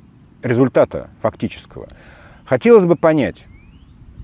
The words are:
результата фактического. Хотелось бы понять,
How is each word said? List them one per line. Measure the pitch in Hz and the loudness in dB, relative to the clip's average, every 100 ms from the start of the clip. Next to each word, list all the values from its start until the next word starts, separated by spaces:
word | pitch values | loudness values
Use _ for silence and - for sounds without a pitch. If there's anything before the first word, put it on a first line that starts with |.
| - _ _ _ | -20 _ _ _
результата | 127 120 131 160 135 73 62 - | -4 0 0 2 0 -4 -14 -8
фактического. | 110 - 110 - - - - - - - - - - | -8 -6 -8 -10 -16 -18 -20 -20 -20 -20 -20 -20 -6
Хотелось | 127 226 233 175 | -2 4 4 4
бы | 170 | 0
понять, | 165 156 104 - - - - - - - - - | 0 0 -2 -6 -18 -20 -20 -20 -20 -20 -20 -20